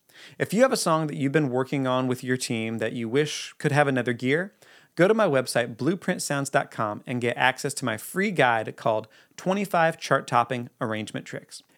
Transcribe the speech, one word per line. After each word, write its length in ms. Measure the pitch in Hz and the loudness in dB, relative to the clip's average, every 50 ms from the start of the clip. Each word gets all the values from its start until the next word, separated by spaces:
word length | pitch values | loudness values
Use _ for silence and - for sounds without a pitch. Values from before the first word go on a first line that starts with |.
| _ _ - - - - - - | _ _ -20 -20 -20 -12 -6 -4
If 140 | 139 - 175 | -4 0 2
you 80 | 214 254 | 4 4
have 100 | 262 254 | 4 4
a 40 | - | 2
song 280 | - 175 160 160 160 151 | 2 2 2 2 0 -2
that 100 | 139 151 | -4 -2
you've 160 | 135 139 139 | -2 0 2
been 160 | 160 151 127 | 2 0 2
working 360 | 120 127 131 - 156 139 131 | 0 -2 -2 -2 -2 -2 0
on 220 | 127 127 127 127 127 | 0 0 0 0 0
with 160 | 123 120 - | -2 -2 -2
your 140 | 127 127 127 | -2 -2 -2
team 420 | - - 120 113 110 113 113 113 | -2 -4 -4 -4 -4 -4 -4 -4
that 140 | 110 110 127 | -4 -4 -4
you 140 | 123 117 110 | -4 -6 -2
wish 460 | 120 143 156 151 - - - - - - | 0 0 0 0 -2 -8 -10 -12 -8 -4
could 140 | - 151 135 | -2 0 4
have 140 | 147 147 139 | 4 4 4
another 260 | 131 127 117 123 120 | 2 0 0 0 -2
gear, 400 | 117 123 127 139 165 185 208 - _ - - - - _ _ - | -2 0 0 0 0 -2 -4 -10 _ -20 -20 -20 -20 _ _ 2
go 120 | - 170 196 | 4 4 4
to 60 | 220 | 6
my 140 | 226 214 180 | 4 4 4
website, 500 | 139 131 131 - - 123 117 113 117 - | 4 2 2 2 0 0 0 -2 -2 -4
blueprint 460 | 127 151 196 175 - - 180 - - | -2 -2 -2 -2 -2 -4 -4 -4 -2
sounds 260 | - 147 143 139 - | -4 -2 -2 -2 0
dot 220 | - 139 - - | 0 0 0 0
com, 320 | - - 113 104 104 117 - | -4 -4 -4 -4 -4 -6 -6
and 160 | - 127 123 | -6 -4 -2
get 160 | 120 120 123 135 | 0 -2 0 2
access 380 | 131 127 127 - - 139 - | 2 2 2 2 -4 -6 -6
to 100 | - 135 | -4 -4
my 120 | 120 110 107 | -4 -4 -4
free 340 | - - - 180 196 220 | -6 -6 -4 -2 -2 0
guide 440 | 180 147 135 123 117 113 110 120 - | 2 4 4 4 4 2 0 -4 -8
called 320 | - - 120 110 110 113 - _ - _ _ _ | -4 -2 0 0 0 -2 -6 _ -20 _ _ _
Twenty-five 640 | - - 175 190 202 202 - - 175 160 165 165 - | -8 -2 -2 -2 -2 -2 0 2 2 2 2 0 -2
Chart 260 | - - 139 135 - | -2 0 0 0 0
Topping 440 | - 131 120 117 - 131 120 120 120 _ - | 2 2 2 2 2 -2 -6 -6 -8 _ -6
Arrangement 460 | 135 110 110 107 107 - - 127 - - | -6 -4 -4 -4 -6 -6 -8 -12 -12 -10
Tricks. 340 | - - - - - - - _ _ | -14 -14 -14 -14 -20 -20 -20 _ _